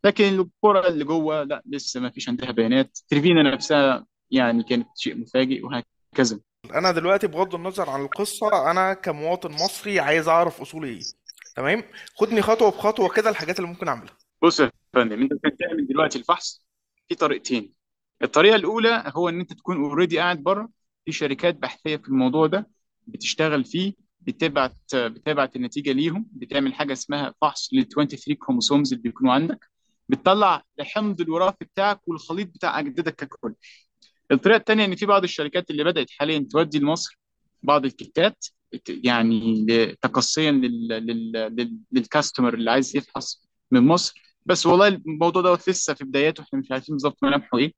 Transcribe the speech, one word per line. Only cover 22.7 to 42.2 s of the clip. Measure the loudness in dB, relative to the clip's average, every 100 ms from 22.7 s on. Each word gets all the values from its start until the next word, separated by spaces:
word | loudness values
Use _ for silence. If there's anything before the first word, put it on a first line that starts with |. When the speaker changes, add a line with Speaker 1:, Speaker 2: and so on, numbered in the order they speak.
| _ _ _ -20
Speaker 1:
بتشتغل | -10 -8 -2 0 0
فيه، | -2 -4 -4 -6 _ _
بتبعت، | -10 -4 -2 0 -2 -4 _
بتبعت | -4 -4 -6 -4 -2 -2 -4
النتيجة | -8 -6 -2
ليهم، | 0 0 -2 -8
بتعمل | -14 -6 -2 -2
حاجة | -2 -6
اسمها | -6 -6 -6 -6 -2
فحص | -2 -2 -2
لل | 0 0
twenty-three | 0 -2 -2 -6
chromosomes | -6 -2 -2 2 2 2
اللي | -2
بيكونوا | -6 0 2
عندك، | 2 0 -6 _ _ _ _ -4
بتطلع | 0 4 4 4 2 _ -14
الحمض | -6 -4 -4 -2
الوراثي | -2 0 0 -2
بتاعك | -10 -2 0 -2 -6
والخليط | -10 -8 -8 -8
بتاع | -6 -4 -4
أجدادك | -4 -4 -4
ككل. | -6 -14 -10 -12 -12 -20 -20 _ _ _ _ _
الطريقة | 2 4 4
التانية | 4 2
إن | 2 0
في | 2
بعض | 2
الشركات | 2 -4 -4 -4 -4
اللي | -2
بدأت | 0 0 -4
حاليًا | -4 -2 -2 0
تودي | 0 0 0
لمصر | 0 -2 -6 _ _ _ _ _
بعض | 0 2
الكيتات، | 0 -8 -8 0 0 0 -20 _ _
بت-، | -16 -12 -4
يعني، | 0 2 2 2 0 0 2
ل-، | 2 2 -2
تقصيًا | -2 0 -2 0 2
لل-، | 2 0 -4 -6
لل-، | -6 -4 -6 -4
لل-، | -6 -4 -4 -6 -8 -4
للكاستمر | -2 0 -2